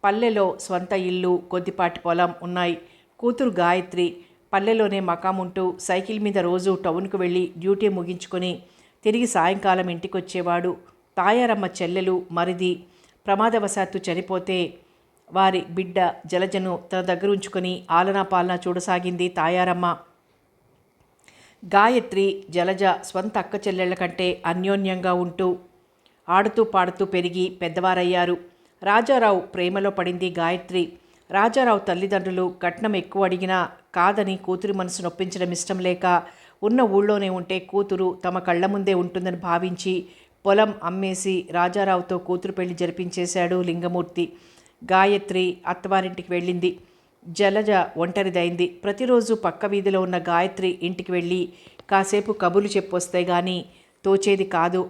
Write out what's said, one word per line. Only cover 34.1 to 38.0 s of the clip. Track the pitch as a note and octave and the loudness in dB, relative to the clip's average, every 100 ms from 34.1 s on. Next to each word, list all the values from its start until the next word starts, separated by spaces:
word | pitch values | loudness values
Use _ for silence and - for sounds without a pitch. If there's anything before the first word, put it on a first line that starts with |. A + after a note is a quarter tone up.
| G3+ G3 F#3+ | 2 0 -2
కూతురి | F#3 F#3 G3+ | -4 -4 -2
మనసు | G3 F3+ - | -4 -4 -6
నొప్పించడం | F3 E3+ F#3 F#3 F3+ | -6 -4 -6 -4 -4
ఇష్టం | F3 - F#3+ | -4 -4 -2
లేక | F3+ F3+ F#3 F3 E3+ - - - | -2 0 2 2 0 -18 -20 -4
ఉన్న | G#3 B3 | 0 4
ఊళ్ళోనే | A#3 G3 G#3 G#3 G3 | 4 4 4 2 0
ఉంటే | F#3 F3+ F#3 | -4 -4 -6
కూతురు | F#3 G3 G3+ F#3 | -2 -2 0 0